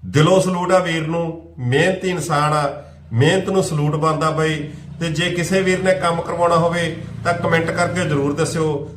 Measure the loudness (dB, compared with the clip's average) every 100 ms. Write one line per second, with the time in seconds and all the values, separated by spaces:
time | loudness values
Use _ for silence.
0 | -2 4 6 4 4 0 2 2 2 -2
1 | -2 -2 -4 -6 -14 -8 0 2 2 0
2 | -2 -4 -2 0 2 0 -2 -6 -14 -20
3 | -6 2 4 4 2 0 0 0 0 0
4 | 0 2 0 0 0 -2 -6 -12 -16 -8
5 | -4 -2 -2 -2 0 0 2 2 2 2
6 | 0 -2 -4 0 2 4 2 0 -2 -6
7 | -10 -6 -2 -2 0 2 0 0 -2 0
8 | 0 0 0 0 -2 0 -2 -2 -6